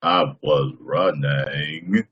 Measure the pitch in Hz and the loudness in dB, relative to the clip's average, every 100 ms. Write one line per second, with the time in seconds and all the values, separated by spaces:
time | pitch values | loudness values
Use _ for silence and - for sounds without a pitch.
0 | 82 90 76 69 - 73 69 - 64 73 | 2 2 2 -2 0 2 2 -4 -4 0
1 | 95 73 69 69 69 73 73 78 87 104 | 0 0 -2 -2 -2 -4 -6 -8 0 0
2 | 113 | 0